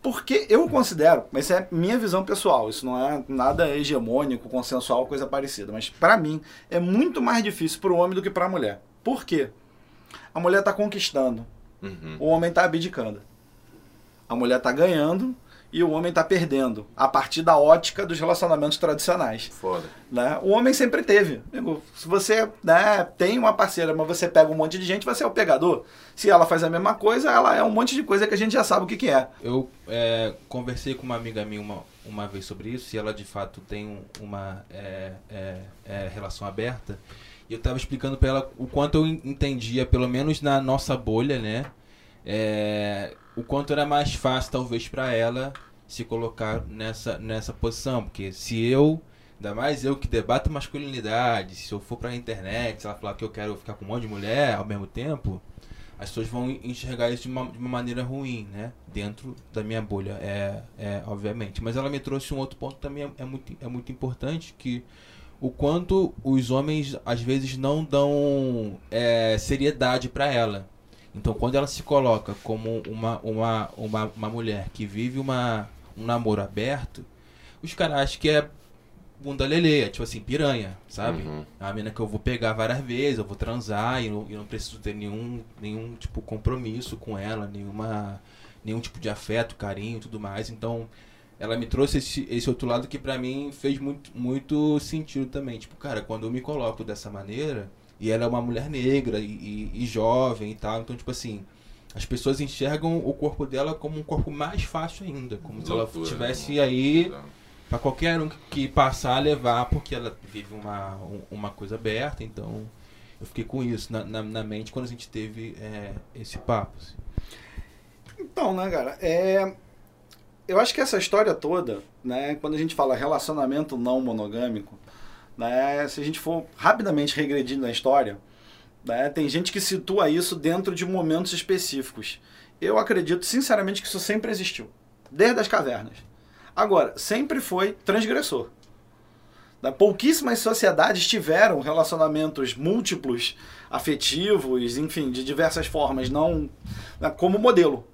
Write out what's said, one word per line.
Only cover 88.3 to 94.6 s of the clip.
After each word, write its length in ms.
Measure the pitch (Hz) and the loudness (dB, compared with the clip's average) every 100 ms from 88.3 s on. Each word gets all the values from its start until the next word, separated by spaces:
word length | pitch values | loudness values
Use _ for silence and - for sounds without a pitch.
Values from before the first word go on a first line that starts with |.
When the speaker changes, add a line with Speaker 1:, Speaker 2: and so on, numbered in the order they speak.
| - - - | -20 -20 -14
Speaker 3:
nenhum 160 | 110 113 | -6 -6
tipo 180 | - - | -6 -8
de 100 | 107 | -6
afeto, 460 | 104 - 113 113 | -6 -4 -2 -2
carinho 440 | - 101 98 107 117 | -6 -8 -8 -8 -10
e 20 | |
tudo 180 | - 110 | -10 -12
mais. 320 | 101 101 110 | -8 -8 -10
Então, 380 | 113 113 117 113 - - - - - | -8 -6 -6 -10 -18 -20 -20 -20 -12
ela 180 | 107 117 | -6 -4
me 80 | 110 | -2
trouxe 320 | 127 139 139 | 0 2 2
esse, 280 | 131 147 - | -2 -8 -4
esse 200 | 120 135 | -4 -2
outro 160 | 120 127 | -2 -2
lado 220 | 120 - | -2 -2
que 100 | - | -10
pra 180 | 135 131 | -6 -6
mim 360 | 127 135 143 | -6 -6 -8
fez 260 | 139 139 135 | -4 -4 -2
muito, 320 | 139 143 - - | -6 -8 -12 -6
muito 640 | 123 135 135 147 | -4 -4 -2 0